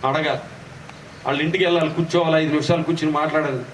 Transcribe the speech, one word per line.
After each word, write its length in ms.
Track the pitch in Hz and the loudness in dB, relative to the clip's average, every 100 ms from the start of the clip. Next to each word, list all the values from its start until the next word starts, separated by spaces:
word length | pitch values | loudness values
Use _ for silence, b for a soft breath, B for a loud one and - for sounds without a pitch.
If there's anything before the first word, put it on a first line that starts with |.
| 135 | 0
అడగాలి, 340 | 151 151 127 - - - - - - - - - | 0 0 -2 -6 -16 -18 -18 -18 -18 -18 -8 -4
వాళ్ళ 120 | 143 156 | 0 0
ఇంటికి 180 | 185 180 | 2 4
వెళ్ళాలి, 240 | 170 156 165 | 4 2 0
కూర్చోవాలి, 380 | 165 175 160 156 | 2 2 4 2
ఐదు 100 | 156 151 | 4 0
నిమిషాలు 280 | 139 170 156 | 2 2 2
కూర్చుని 260 | 165 156 147 | 0 0 0
మాట్లాడాలి. 440 | 156 151 143 131 123 | 0 0 0 -4 -8